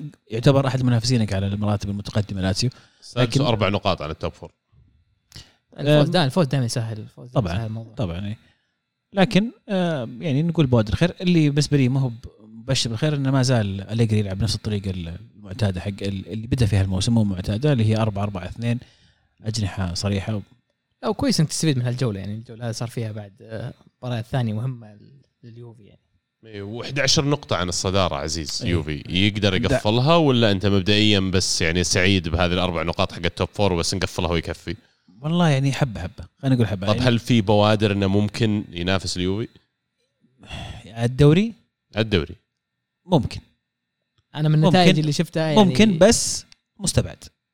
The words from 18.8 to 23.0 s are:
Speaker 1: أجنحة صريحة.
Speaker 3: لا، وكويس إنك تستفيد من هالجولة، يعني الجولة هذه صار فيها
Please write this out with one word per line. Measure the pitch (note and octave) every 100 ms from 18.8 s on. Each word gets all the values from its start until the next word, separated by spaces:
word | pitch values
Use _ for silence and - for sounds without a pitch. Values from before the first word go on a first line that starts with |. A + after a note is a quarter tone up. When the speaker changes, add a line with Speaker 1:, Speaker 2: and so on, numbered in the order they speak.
| - _ _ _ _ _
Speaker 1:
أجنحة | A2+ A2 F#2+ - F2+
صريحة. | E2+ G2+ G2+ G2+ G#2+ - _ _ _ _ _
Speaker 3:
لا، | A#3+
وكويس | G#3 C#4 F#3
إنك | D#3
تستفيد | - D#3+ B2+
من |
هالجولة، | B2 B2 B2+ G2
يعني | F#2+
الجولة | A2 A#2 A2 A#2+
هذه |
صار | A2 A#2
فيها | B2